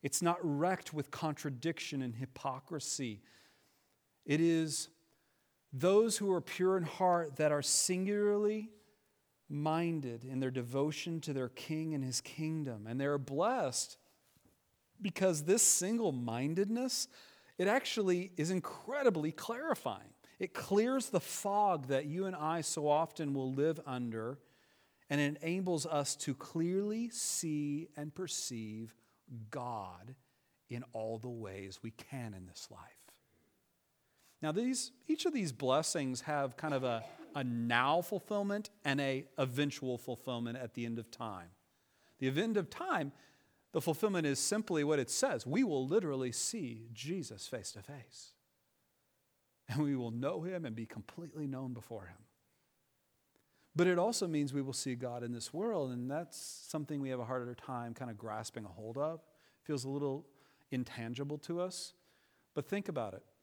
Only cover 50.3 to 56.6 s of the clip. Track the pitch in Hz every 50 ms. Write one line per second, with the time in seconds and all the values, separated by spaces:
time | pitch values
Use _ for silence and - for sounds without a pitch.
50.3 | 180 185 156 180 185 180 165 131 110 113 113 - - 107 101 - - - 170 156
51.3 | 131 156 151 139 135 131 135 127 127 113 104 - 117 107 95 87 87 92 110 _
52.3 | _ _ _ _ _ _ _ _ _ _ _ _ _ _ _ _ _ _ _ _
53.3 | _ _ _ _ _ _ _ _ _ 151 175 180 180 175 175 220 233 - 202 175
54.3 | 160 151 143 139 127 143 135 131 127 - - 139 127 120 127 123 120 120 120 120
55.3 | 120 117 113 - - 156 202 233 220 175 143 131 123 120 123 127 139 156 175 165
56.3 | - - - - - -